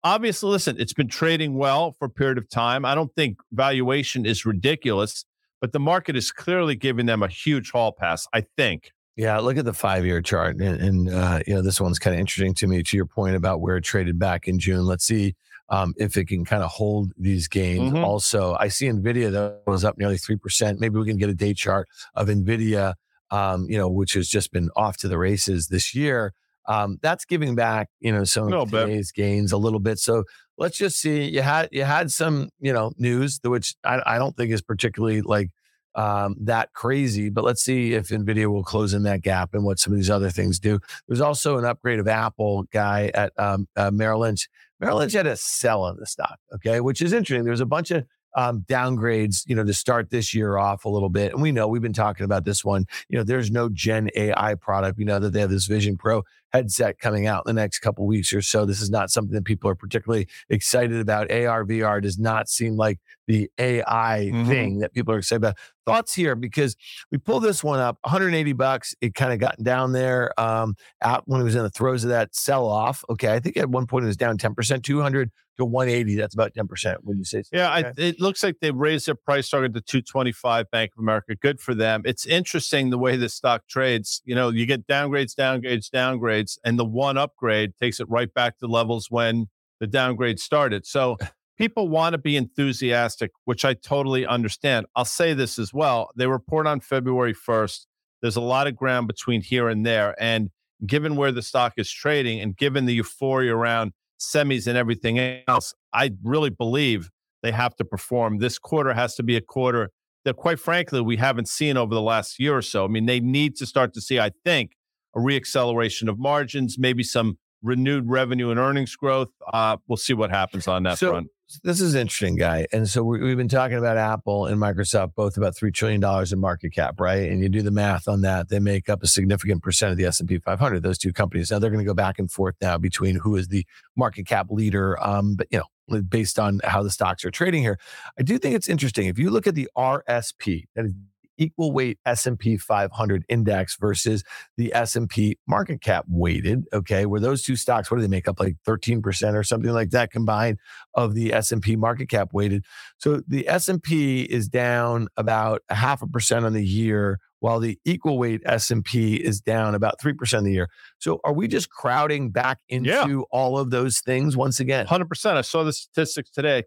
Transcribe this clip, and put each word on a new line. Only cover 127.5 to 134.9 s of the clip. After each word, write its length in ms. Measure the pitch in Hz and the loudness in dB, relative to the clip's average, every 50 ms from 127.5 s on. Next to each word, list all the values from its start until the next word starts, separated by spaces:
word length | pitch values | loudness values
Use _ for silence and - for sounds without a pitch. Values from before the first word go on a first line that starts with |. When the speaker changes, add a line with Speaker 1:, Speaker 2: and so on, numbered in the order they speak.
| 95 110 104 | 2 2 2
Speaker 2:
the 100 | 104 101 | 2 2
math 340 | 101 104 101 98 - - | 2 2 2 0 0 0
on 140 | - 104 101 | 0 0 2
that, 280 | 98 95 95 92 - - | 2 2 2 0 0 0
they 120 | - 101 | 0 0
make 280 | 101 101 101 98 - - | 2 2 2 0 0 0
up 140 | 104 92 - | -2 0 2
a 60 | 92 | 0
significant 540 | - - 95 95 101 92 - 98 101 82 - | 2 4 4 2 2 2 2 0 0 0 0
percent 280 | 95 90 - - 101 | 0 0 2 2 2
of 60 | 90 | 2
the 80 | 90 95 | 2 0
S 160 | 87 85 - | 0 0 -2
and 80 | - 87 | -2 -2
P 100 | 95 87 | -2 -2
five 220 | - - 95 92 | 0 -2 0 0
hundred, 240 | 135 139 104 90 78 | 2 2 0 0 0
those 140 | 90 92 - | 0 -2 0
two 140 | - 95 87 | -2 -4 0
companies. 380 | - 104 87 - 87 85 - | 0 0 0 2 -2 -2 0
Now 80 | 107 104 | 0 2
they're 120 | 104 113 | 2 2
gonna 140 | 104 107 101 | 2 2 0
go 100 | 101 101 | 0 2
back 260 | 87 101 92 95 - | 2 0 0 0 -2
and 100 | 98 90 | -4 -6
forth 240 | - - 98 92 90 _ | -2 -2 -2 -2 -2 _
now 180 | 98 92 87 85 | -2 0 0 0
between 380 | 87 95 - - - 98 92 | 0 -2 -2 0 0 0 0
who 180 | 90 78 107 104 | 0 0 0 0
is 140 | 95 92 92 | 0 0 0
the 180 | 98 98 87 _ _ - _ _ _ | -2 -2 -2 _ _ -20 _ _ _
market 300 | - 127 117 98 - 98 | -2 -2 -2 -2 -6 -4
cap 220 | - 120 101 95 92 | 0 0 0 0 -2
leader, 520 | 110 107 110 104 92 101 95 95 | -2 0 0 2 2 2 2 2